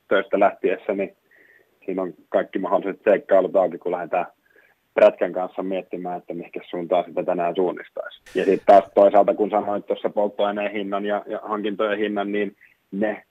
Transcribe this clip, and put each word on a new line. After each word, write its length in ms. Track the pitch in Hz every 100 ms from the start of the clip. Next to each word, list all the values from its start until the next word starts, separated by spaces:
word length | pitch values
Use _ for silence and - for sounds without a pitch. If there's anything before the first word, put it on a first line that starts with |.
| _
töistä 320 | 101 - 95
lähtiessä, 520 | 101 - - 95 -
niin 240 | 101 95 - _ _ _ _ _ _
siinä 180 | - 92
on 120 | 90 - _
kaikki 300 | 101 90 101
mahdolliset 440 | 95 95 98 87
seikkailut 520 | 110 95 - 95 92 95
auki, 220 | 90 85
kun 140 | 87
lähdetään 340 | 87 82 92 85 _ _ _ _ _ _
prätkän 380 | - 104 - 92
kanssa 300 | 87 90 -
miettimään, 560 | 95 92 87 87 90 87
että 160 | -
mihinkä 260 | 85 85 87 -
suuntaan 340 | 90 85 90
sitä 180 | 82 82
tänään 320 | 87 90 85
suunnistaisi. 680 | 85 90 - - - - - -
Ja 100 | 92
sit 180 | 92 92 -
taas 180 | 101 -
toisaalta, 400 | - 101 101 98
kun 160 | 98 104
sanoit 360 | 104 101 101 -
tuossa 240 | 101 113
polttoaineen 640 | - 104 101 101 104 104
hinnan 320 | 104 98 101
ja, 180 | 104 104 -
ja 140 | 107
hankintojen 560 | 107 107 104 92 110 101
hinnan, 340 | 104 104 101
niin 240 | 104 101 - _ _ _
ne, 300 | 98 107 101 -